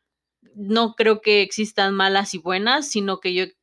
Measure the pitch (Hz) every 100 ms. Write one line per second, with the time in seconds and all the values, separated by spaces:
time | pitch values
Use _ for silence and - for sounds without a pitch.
0 | _ _ _ _ _ 208 196 220 226 -
1 | 220 214 214 208 196 - 214 - 196 196
2 | 190 196 202 185 175 185 214 277 285 214
3 | 196 190 185 180 185 _